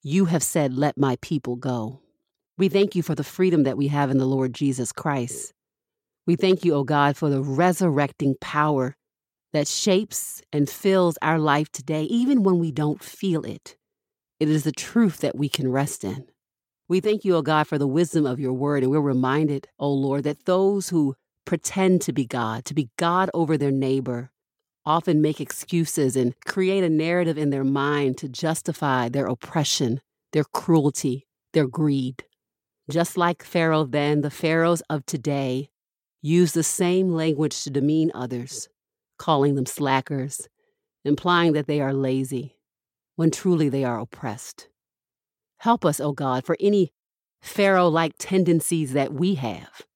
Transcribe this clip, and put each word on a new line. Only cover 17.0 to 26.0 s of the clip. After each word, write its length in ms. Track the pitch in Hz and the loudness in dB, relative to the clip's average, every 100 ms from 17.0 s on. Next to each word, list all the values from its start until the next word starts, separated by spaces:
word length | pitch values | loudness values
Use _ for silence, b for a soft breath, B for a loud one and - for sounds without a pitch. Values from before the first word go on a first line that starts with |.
| 214 214 | 0 -2
you, 120 | 196 175 | 2 2
O 60 | |
God, 260 | 147 156 151 | 4 2 2
for 100 | 151 | 0
the 100 | 139 | 0
wisdom 380 | 139 175 165 147 | 0 0 2 0
of 140 | 127 | 0
your 140 | 135 | -2
word, 300 | 127 143 147 | -2 -2 0
and 80 | 131 | 2
we're 80 | 147 | 2
reminded, 680 | 143 127 127 139 156 139 - _ | 2 2 2 2 0 -2 -8 _
O 120 | 143 | -2
Lord, 320 | 139 135 139 | 0 0 0
that 220 | 143 147 - | -2 -4 0
those 440 | 185 196 202 185 | 2 2 0 0
who 260 | 170 143 135 _ _ - | 0 0 -2 _ _ -6
pretend 560 | 165 - - 190 180 | -4 -4 0 4 4
to 100 | - | 2
be 140 | 127 123 | -2 -2
God, 400 | 127 113 110 - | -2 -4 -4 -6
to 80 | |
be 160 | 147 127 - | -4 -4 0
God 320 | 170 180 190 | 0 2 0
over 240 | 170 160 156 | 0 0 2
their 140 | 143 | 2
neighbor, 600 | 135 131 135 131 120 127 _ _ _ _ _ | 0 0 0 -2 -6 -8 _ _ _ _ _
often 380 | - 160 165 156 | 0 0 2 2
make 180 | 151 151 | 2 0
excuses 760 | 135 - - 175 165 - | -8 -10 -4 -2 0 0